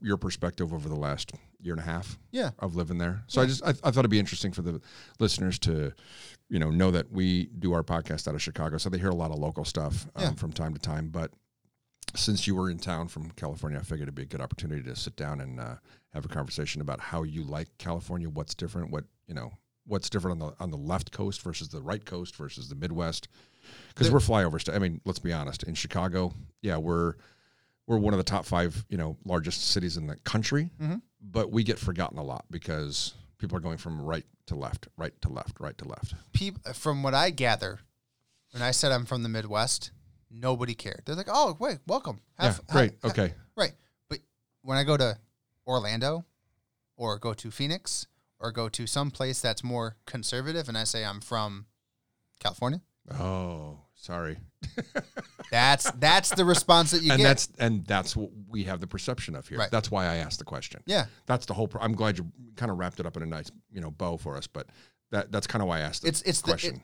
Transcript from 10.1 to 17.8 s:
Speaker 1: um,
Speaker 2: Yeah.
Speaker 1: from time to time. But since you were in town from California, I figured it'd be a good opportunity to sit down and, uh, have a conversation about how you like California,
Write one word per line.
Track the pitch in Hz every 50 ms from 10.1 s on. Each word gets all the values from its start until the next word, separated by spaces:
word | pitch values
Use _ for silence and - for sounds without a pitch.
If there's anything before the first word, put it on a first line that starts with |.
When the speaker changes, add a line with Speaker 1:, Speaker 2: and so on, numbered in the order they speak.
| -
Speaker 1:
um, | - -
Speaker 2:
Yeah. | 78 78
Speaker 1:
from | - - 80 78
time | - 80 78 78
to | 73
time. | - - 76 78 78 78
But | 80 85 80 - - _ _ _ _ _ _ _ _ _ _ _ _ _ - - -
since | - - 113 104 92 -
you | 104 95
were | 92 92 92
in | 85 82
town | - 92 85 80 85 85
from | - 80 78 82 -
California, | - - 76 76 - - 78 73 71
I | 87
figured | - 80 76 71
it'd | 69 71
be | 69 67
a |
good | 67 - 69
opportunity | 64 - - - - 78 76 73 62
to | 64 62
sit | - - 67 -
down | - 76 73 73 71
and, | 65 65 62 64
uh, | 60 58 64 - - _ - _ _ _
have | - 76 73
a | 78
conversation | - 78 69 64 - - 73 71 - 76 73
about | 71 67 -
how | - - 85 82 80
you | 78 76 82 76
like | 69 76 78 69 - _
California, | -